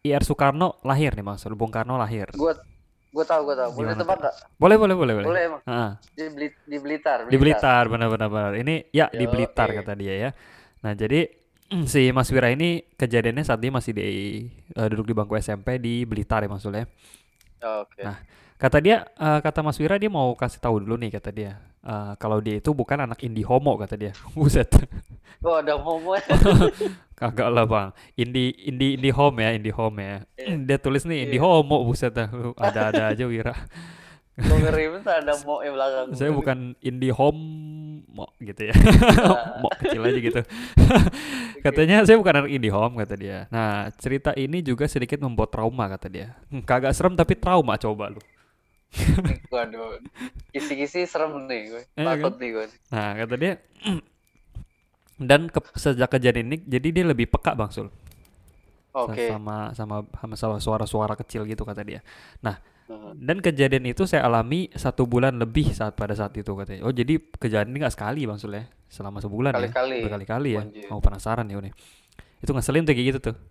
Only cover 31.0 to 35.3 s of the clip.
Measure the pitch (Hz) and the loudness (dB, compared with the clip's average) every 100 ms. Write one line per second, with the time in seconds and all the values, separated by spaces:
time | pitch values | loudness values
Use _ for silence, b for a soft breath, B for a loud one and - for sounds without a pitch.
31 | 156 156 117 123 170 165 143 147 120 120 | -2 -6 -2 2 4 4 4 2 2 0
32 | 123 117 110 123 120 120 - 110 107 107 | -2 -2 -6 -6 -8 -2 -2 0 0 0
33 | 110 110 123 113 113 120 - B 170 B | 0 -2 -4 -4 -6 -8 -14 B -20 B
34 | B B _ - 110 - 160 156 156 180 | B B _ -2 4 4 4 2 0 -4
35 | 208 170 147 | 0 0 2